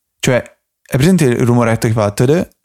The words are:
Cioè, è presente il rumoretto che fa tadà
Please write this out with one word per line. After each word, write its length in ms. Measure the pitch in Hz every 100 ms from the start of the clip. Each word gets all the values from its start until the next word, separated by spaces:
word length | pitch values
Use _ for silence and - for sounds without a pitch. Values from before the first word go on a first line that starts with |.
| _ _
Cioè, 240 | - 123 - _ _ _
è 140 | - 139
presente 280 | 156 185
il 200 | 139 120
rumoretto 440 | 120 120 117 110 117
che 40 |
fa 180 | 113 104
tadà 380 | 104 127 165 - _